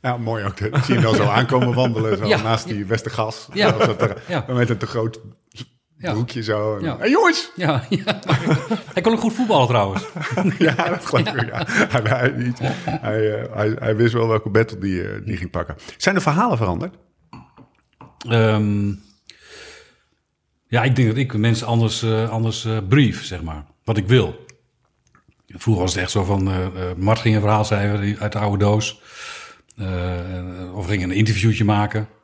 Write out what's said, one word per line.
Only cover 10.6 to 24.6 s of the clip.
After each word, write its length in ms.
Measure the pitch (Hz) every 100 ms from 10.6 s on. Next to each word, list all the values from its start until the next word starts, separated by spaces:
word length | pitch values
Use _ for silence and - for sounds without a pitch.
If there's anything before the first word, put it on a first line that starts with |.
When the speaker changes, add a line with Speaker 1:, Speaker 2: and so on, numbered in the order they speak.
| 156 131 170
Speaker 1:
dat 160 | 170 -
geloof 220 | 123 -
ik, 160 | 127 113
ja. 160 | - -
Hij, 340 | - - 127
hij, 300 | 110 127 123 -
niet, 220 | 123 123 131 113
hij, 500 | - - 113 110 107 107
eh, 140 | 117 -
hij, 200 | 104 113
hij 160 | 113 107
wist 180 | 117
wel 140 | 117 113
welke 220 | 110 110
battle 280 | 101 113 95
die, 240 | 95 90
eh, 220 | 95 101 101
die 120 | 90
ging 120 | 90
pakken. 240 | 87 85 - - -
Zijn 180 | - 190
er 60 |
verhalen 360 | - 151 240 139
veranderd? 380 | 104 87 165 - _ _ _ - - _ - _ _ _ - _ 123
Speaker 2:
Ehm, 600 | 117 110 107 107 101 101 98 - _ _ - - - - - - _ _ _ _ _ _ _ _
ja, 160 | 117
ik 120 | 120 127
denk 120 | 117
dat 100 | 113
ik 200 | 135 107
mensen 300 | 113 113 -
anders, 360 | 117 113 -
eh, 260 | 113 110 113
anders, 360 | 113 113 110 113
eh, 120 | 110 95
brief, 360 | 135 123 - -
zeg 160 | 90
maar. 240 | 82 76 73 _
Wat 140 | - 107
ik 100 | 92
wil. 380 | 123 90 - - -